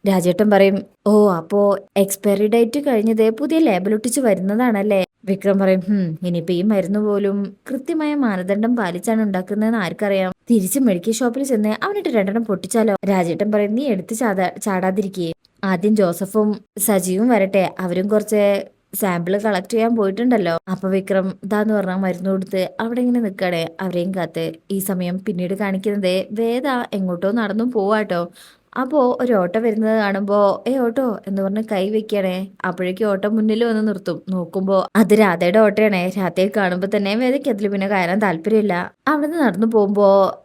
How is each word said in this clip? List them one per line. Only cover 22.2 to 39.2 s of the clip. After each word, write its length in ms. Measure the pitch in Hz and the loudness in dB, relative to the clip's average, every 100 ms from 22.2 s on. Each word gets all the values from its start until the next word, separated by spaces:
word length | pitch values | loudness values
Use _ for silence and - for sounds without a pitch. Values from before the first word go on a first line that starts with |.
| 190 | -2
കൊടുത്ത് 400 | 190 185 190 180 - | -2 -2 -4 -4 -4
അവിടെ 200 | 226 240 | -4 -2
ഇങ്ങനെ 200 | 247 247 | 0 0
നിൽക്കണേ, 480 | 214 190 180 170 165 - | -2 -2 -2 -2 -4 -6
അവരെയും 320 | 190 175 175 185 | -4 -2 -2 -4
കാത്ത്. 360 | 165 165 165 160 _ | -4 -4 -6 -8 _
ഈ 80 | 196 | -6
സമയം 400 | 190 185 180 185 | -4 -4 -4 -4
പിന്നീട് 360 | 202 180 180 | -6 -4 -4
കാണിക്കുന്നത് 720 | 196 202 190 208 202 185 185 - | -4 -2 -2 -2 -2 0 0 -4
വേദ 360 | 208 226 240 285 247 - | -4 -2 -2 -2 -4 -4
എങ്ങോട്ടോ 380 | 202 185 175 190 | -4 -4 -2 -2
നടന്നു 340 | 233 208 214 | -2 -2 -2
പോവാട്ടോ. 640 | 247 233 196 214 208 175 175 - - _ _ - | -2 0 0 0 0 -2 -4 -10 -20 _ _ -6
അപ്പോ 380 | 262 302 247 247 | 0 2 2 2
ഒരു 120 | 247 | 2
ഓട്ടോ 280 | 214 175 220 | 2 2 0
വരുന്നത് 380 | 233 214 220 220 | 0 0 0 2
കാണുമ്പോ, 680 | 202 196 202 208 202 - 233 | 0 -2 0 4 4 2 -2
"ഏ 100 | 262 | 0
ഓട്ടോ" 400 | 240 233 254 202 - | 0 0 -2 -4 -6
എന്ന് 160 | 196 | -4
പറഞ്ഞ് 200 | 196 208 220 | -2 -4 -2
കൈ 160 | 202 190 | -2 0
വെക്കണേ. 580 | 220 214 202 190 185 190 - 185 | -2 -2 -2 -2 -4 -8 -6 -6
അപ്പോഴേക്കും 440 | 175 180 185 214 | -2 -4 -2 -2
ഓട്ടോ 180 | 196 208 | 0 0
മുന്നിൽ 360 | 220 214 220 | 0 2 2
വന്ന് 240 | 233 220 214 | 0 2 0
നിർത്തും. 340 | 190 190 160 - | -2 -6 -8 -4
നോക്കുമ്പോ 580 | 185 170 196 190 190 - 208 | -6 -4 -4 0 0 2 2
അത് 180 | 185 | 4
രാധയുടെ 440 | 214 202 170 180 214 | 4 4 2 2 4
ഓട്ടോയാണേ. 540 | 214 208 214 190 180 190 | 4 4 2 2 -2 -2
രാധയെ 300 | 180 175 196 214 | -2 0 0 0
കാണുമ്പോ 320 | 190 180 202 208 | 0 -2 -2 -2
തന്നെ 180 | 196 | 0
വേദയ്ക്ക് 340 | 220 254 277 285 | 0 0 0 -2
അതിൽ 200 | 208 208 | -2 -2
പിന്നെ 200 | 196 190 | -2 -2
കയറാൻ 300 | 202 175 196 | 0 0 0
താല്പര്യമില്ല. 760 | 208 160 180 220 208 175 - _ - | 0 0 2 2 2 -2 -6 _ -2
അവിടുന്ന് 280 | 302 | 0